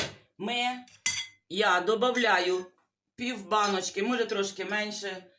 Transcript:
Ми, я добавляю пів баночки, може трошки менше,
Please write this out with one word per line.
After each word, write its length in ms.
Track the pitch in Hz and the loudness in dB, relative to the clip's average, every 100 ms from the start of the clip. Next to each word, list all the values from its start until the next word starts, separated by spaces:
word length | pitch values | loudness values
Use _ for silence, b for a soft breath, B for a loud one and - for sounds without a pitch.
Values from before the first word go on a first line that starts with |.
| - - _ - | 0 -8 _ -10
Ми, 480 | 208 240 247 247 247 - - - - _ - | -4 -2 -2 -4 -12 -8 -4 -4 -8 _ -8
я 320 | 180 208 180 | 0 4 4
добавляю 840 | 180 220 247 240 226 185 180 185 185 _ _ _ _ - | 4 2 4 4 4 4 2 0 -4 _ _ _ _ -8
пів 320 | 240 226 190 | -6 -6 0
баночки, 560 | 214 202 190 180 202 | 2 2 0 -2 -2
може 220 | 220 247 214 | 0 0 0
трошки 400 | 202 196 - 185 | 0 -2 -4 -4
менше, 600 | 208 208 208 202 185 - | -4 -4 -6 -8 -8 -14